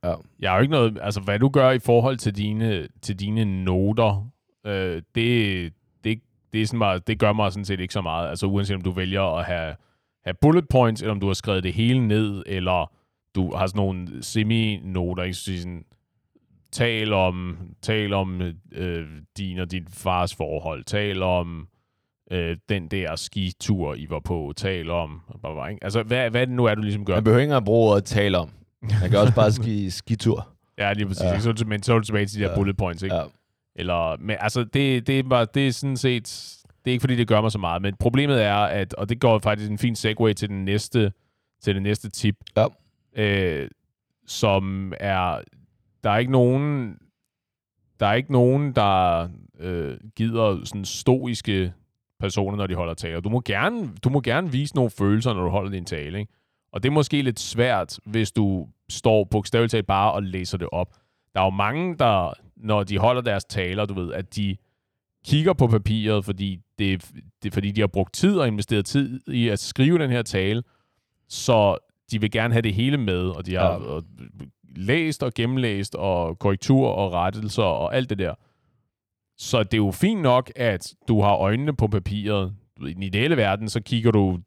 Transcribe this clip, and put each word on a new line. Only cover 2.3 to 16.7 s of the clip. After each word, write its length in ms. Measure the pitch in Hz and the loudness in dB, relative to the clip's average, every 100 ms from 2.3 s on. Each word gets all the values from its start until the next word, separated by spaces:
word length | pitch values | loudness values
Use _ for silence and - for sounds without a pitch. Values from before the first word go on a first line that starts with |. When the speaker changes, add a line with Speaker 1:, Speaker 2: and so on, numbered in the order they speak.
| 98 | -2
Speaker 2:
dine, 500 | 104 107 113 95 69 _ | -4 -2 0 -2 -6 _
til 180 | - 95 | -8 -6
dine 440 | 98 110 107 95 | -2 0 0 0
noter, 640 | 92 92 98 110 113 101 113 _ _ _ 107 | 0 2 2 2 2 2 -4 _ _ _ -6
øh, 360 | 98 92 85 - - | -4 -4 -6 -6 -2
det, 580 | 117 120 104 92 85 - _ _ | 2 2 2 -2 -6 -10 _ _
det, 180 | 110 110 _ _ _ | -4 -4 _ _ _
det 80 | 107 | -2
er 40 | 110 | -2
sådan 120 | 120 | 0
meget, 300 | 104 92 87 | 0 0 -2
det 120 | 110 | 0
gør 140 | 107 | 2
mig 180 | 107 104 | 2 0
sådan 140 | 98 101 | -2 -6
set 140 | 95 | -4
ikke 140 | 90 | -4
så 80 | 104 | -4
meget. 280 | 87 80 85 | -4 -4 -4
Altså, 160 | 82 98 | -4 -2
uanset 280 | 98 101 101 | 0 -2 -2
om 60 | |
du 100 | 90 | -4
vælger 300 | 90 92 98 95 80 | -4 -2 0 0 -2
at 80 | 82 | -4
have, 300 | 87 80 73 _ _ _ _ | -4 -6 -10 _ _ _ _
have 100 | - 92 | -10 2
bullet 260 | 147 165 156 | 4 4 4
points, 320 | 131 120 110 | 4 4 2
eller 100 | 110 | -2
om 80 | 104 | -2
du 80 | 98 | 0
har 60 | |
skrevet 300 | 92 - 95 | -2 0 -2
det 100 | 92 | 0
hele 340 | 87 113 131 113 | 0 2 2 4
ned, 360 | 107 107 98 - | 2 0 -4 -6
eller 460 | 95 92 90 78 _ _ _ _ 95 | -4 0 0 -2 _ _ _ _ -2
du 200 | 92 85 | -2 0
har 120 | 95 | -2
sådan 100 | 104 | 0
nogle 460 | 98 92 87 - | -2 -2 -8 -12
semi-noter, 1000 | - 113 107 113 110 101 90 92 87 90 | -6 -2 2 2 0 -2 -4 -2 -2 -2
ikke? 100 | 90 90 | -4 -6
Så 200 | - 92 | -6 -8
sådan, 280 | 87 87 - _ _ _ _ _ _ _ _ | -8 -12 -16 _ _ _ _ _ _ _ _